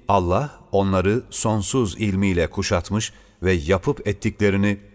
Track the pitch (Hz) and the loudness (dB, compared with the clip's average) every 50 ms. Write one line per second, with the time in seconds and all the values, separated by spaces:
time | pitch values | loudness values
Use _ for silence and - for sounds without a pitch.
0 | - - 101 101 123 87 175 - 143 143 - - - - - 98 98 98 95 95 | -2 2 2 2 2 2 0 0 -2 -4 -10 -16 -12 -2 0 0 2 2 2 2
1 | 90 98 107 123 123 - - - - 113 107 107 98 - - 135 120 95 78 - | 2 2 2 0 -2 -6 -6 -4 -2 0 0 0 -2 0 0 0 0 -2 -2 -4
2 | 110 104 92 95 101 98 90 87 82 78 - 101 95 - 107 87 - - 98 107 | -2 -2 0 0 0 2 2 2 0 -2 -2 -4 -2 -2 -2 -2 -2 -2 -4 -4
3 | 110 - - - - _ _ - - 95 95 85 73 78 98 95 - 143 143 - | -4 -4 -10 -16 -20 _ _ -4 0 0 0 0 2 0 0 0 0 -2 -4 -4
4 | - 104 98 - - 110 101 - 104 101 95 98 101 104 101 98 - - - | -4 -6 -6 -2 -4 -6 -2 0 0 2 2 2 2 0 0 -2 -6 -20 -20